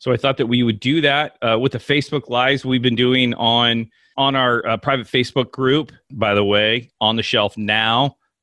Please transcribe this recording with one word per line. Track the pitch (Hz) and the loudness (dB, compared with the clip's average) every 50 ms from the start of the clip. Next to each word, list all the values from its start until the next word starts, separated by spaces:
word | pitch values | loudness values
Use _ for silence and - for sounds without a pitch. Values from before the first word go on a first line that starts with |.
so | - 135 123 | -4 -2 -2
I | |
thought | 113 - 139 135 - | 0 0 -2 0 0
that | 135 | 0
we | 113 120 123 123 | 0 2 2 2
would | 117 107 101 | 0 0 -2
do | - 127 147 165 147 | -2 0 0 2 2
that, | 143 139 143 151 - - _ | 2 2 0 -2 -4 -6 _
uh, | - 117 113 113 | -2 0 0 2
with | 127 127 - | 0 -2 -2
the | 120 | -4
Facebook | - - 139 147 143 - - 143 - - | -4 -2 -2 -2 -2 -2 -6 -8 -6 -4
Lives | 120 120 123 135 139 131 - | -2 0 0 2 0 -2 -2
we've | 131 131 127 117 | -2 -2 0 0
been | 127 120 | 0 0
doing | 110 123 123 127 131 127 120 117 | 2 2 2 2 2 0 0 -2
on, | - 117 117 117 120 120 117 117 117 113 113 _ _ _ _ _ | -2 0 2 2 2 2 2 0 -2 -4 -8 _ _ _ _ _
on | - 135 139 135 | -2 -2 0 2
our, | 135 127 123 120 117 - | 2 2 2 0 0 0
uh, | - 113 | -2 -4
private | 104 - - 135 131 113 | -2 0 -2 -2 -2 -2
Facebook | - - 131 120 - - 143 123 - - | -2 -2 -2 -2 0 -2 -2 -4 -2 -4
group, | - 131 131 135 156 151 - - - _ _ | -2 0 0 0 0 -2 -4 -12 -20 _ _
by | - 101 110 104 101 | -6 -4 -2 0 2
the | 104 104 | 2 2
way, | 101 104 104 107 107 113 123 117 - _ _ | 2 2 2 2 2 0 -2 -4 -8 _ _
On | 110 107 110 | -2 0 0
the | 113 110 | 0 -2
Shelf | - - 117 104 101 - | -2 0 0 0 0 -2
Now | - 107 104 107 110 110 110 113 120 139 143 - _ _ _ _ _ | -6 -4 -2 -2 0 0 0 0 0 0 -2 -4 _ _ _ _ _